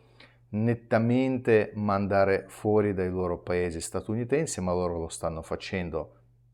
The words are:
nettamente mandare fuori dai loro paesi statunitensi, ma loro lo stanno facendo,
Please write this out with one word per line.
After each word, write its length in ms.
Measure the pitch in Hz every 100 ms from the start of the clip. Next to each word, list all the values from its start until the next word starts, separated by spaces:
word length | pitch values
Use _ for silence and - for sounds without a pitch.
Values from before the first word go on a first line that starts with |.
| _ _ - _ _
nettamente 1200 | 104 113 117 - 113 113 123 131 131 123 110 104 107
mandare 720 | 104 98 101 98 98 95 -
fuori 460 | - 110 107 104
dai 160 | 95 92
loro 300 | 92 90 85
paesi 420 | - 90 90 82
statunitensi, 800 | - 95 92 110 120 135 - -
ma 120 | 92
loro 260 | 90 90 85
lo 100 | 80
stanno 320 | - 85 80
facendo, 760 | 82 87 - 95 87 78 76 - _ _ _